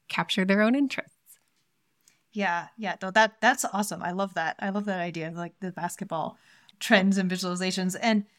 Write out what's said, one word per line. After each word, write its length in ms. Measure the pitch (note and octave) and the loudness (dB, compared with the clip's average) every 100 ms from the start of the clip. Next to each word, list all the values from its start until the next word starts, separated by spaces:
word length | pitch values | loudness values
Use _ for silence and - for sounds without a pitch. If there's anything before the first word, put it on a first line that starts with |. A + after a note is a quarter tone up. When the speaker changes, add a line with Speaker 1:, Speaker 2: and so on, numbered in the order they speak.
| - | -8
Speaker 1:
capture 360 | - E3+ - | -6 -2 -2
their 180 | F#3+ G3 | 2 4
own 140 | G#3+ C4+ | 4 2
interests. 400 | C4+ - - _ _ - _ _ _ _ _ _ _ _ _ | 0 -2 -10 _ _ -20 _ _ _ _ _ _ _ _ _
Speaker 2:
Yeah, 360 | G#3+ G3 E3+ D#3 - | -2 0 -2 -6 -8
yeah, 180 | G3+ E3 | -6 -6
no, 80 | F#3+ | 2
that, 300 | G#3+ A3 - | 4 4 4
that's 240 | A3+ C#4 - | 2 2 -2
awesome. 300 | G3 G#3 - | -2 -4 -4
I 100 | E3+ | -4
love 220 | F#3 G3 | -2 -4
that. 220 | F3 D#3+ - | -2 -4 -4
I 120 | G3+ | -4
love 160 | G3+ G#3 | -2 -2
that 140 | F#3 | -4
idea 280 | F3 E3 D#3+ | -4 -4 -8
of, 60 | |
like, 200 | E3+ E3+ _ | -8 -10 _
the 120 | F#3 | -10
basketball 640 | E3+ E3+ - G3+ D#3+ - - _ _ _ _ | -6 -8 -6 -6 -4 -4 -8 _ _ _ _
trends 380 | - G#3 G3 G3 | 2 4 6 2
and 120 | F#3 | 0
visualizations. 680 | F3+ F#3 F3+ F#3 F#3 F#3 G3 | -2 -4 -2 -2 -2 -4 0
And 240 | A#3 A3 G#3 | 2 2 0